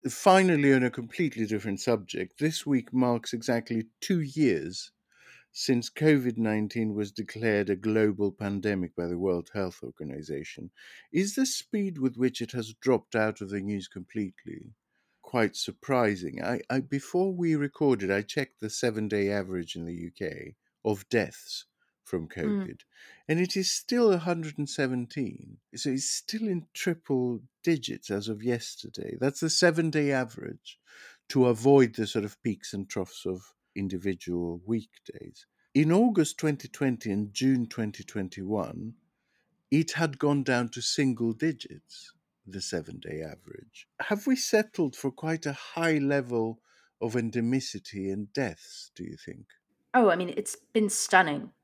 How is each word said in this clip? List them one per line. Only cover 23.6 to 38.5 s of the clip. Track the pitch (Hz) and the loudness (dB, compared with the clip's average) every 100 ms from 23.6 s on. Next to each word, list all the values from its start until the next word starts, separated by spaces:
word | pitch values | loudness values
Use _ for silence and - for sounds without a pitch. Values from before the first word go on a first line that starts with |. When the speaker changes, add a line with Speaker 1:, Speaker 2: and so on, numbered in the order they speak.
| 185 | -2
Speaker 1:
still | - - 240 226 | -4 -2 4 6
a | 180 | 4
hundred | 165 170 156 151 | 2 -2 -4 -6
and | 147 | -4
seventeen. | - 135 127 120 - 113 - - - _ - | 0 0 0 -4 -4 -6 -6 -18 -20 _ -6
So | 151 | -2
it's | 135 - | -2 -2
still | - - 220 220 | -6 -6 -4 -2
in | 180 - | -2 -4
triple | - - 165 - 135 127 117 - _ | -4 -2 -2 0 0 0 -4 -10 _
digits | - 160 113 - - | 0 0 0 -8 -4
as | 104 104 | -4 -4
of | 107 | -4
yesterday. | 117 120 - - - - - - | -2 -2 -4 -12 -14 -10 -8 -2
That's | 131 - | -2 0
the | 160 | -2
seven-day | - 175 160 165 151 143 | 4 4 4 0 2 2
average, | 135 120 113 - - - - _ - - - _ | 0 -2 -8 -12 -12 -18 -20 _ -20 -20 -20 _
to | 135 127 | 4 4
avoid | 110 127 139 123 | 6 8 8 8
the | 117 107 | 4 -2
sort | 113 | -2
of | 104 - | -4 -4
peaks | 117 98 - | -4 -4 -6
and | 101 95 | -8 -6
troughs | - 90 - | -6 -6 -6
of | 95 92 95 _ _ | -6 -6 -10 _ _
individual | - 98 95 98 90 - 87 87 85 92 | -6 -4 -2 -4 -4 -4 -4 -4 -6 -4
weekdays. | 113 - _ - - - - _ _ _ | -4 -4 _ -20 -18 -18 -20 _ _ _
In | 135 151 | 2 4
August | 180 240 196 151 - | 6 6 4 2 0
twenty | 156 143 - | -2 -2 -8
twenty | - 139 117 113 | -2 0 0 -2
and | 101 101 | -2 -2
June | 101 131 131 113 | 0 2 2 0
twenty | - 107 - | -4 -6 -6
twenty-one, | 95 104 92 98 95 | -10 -6 -6 -8 -4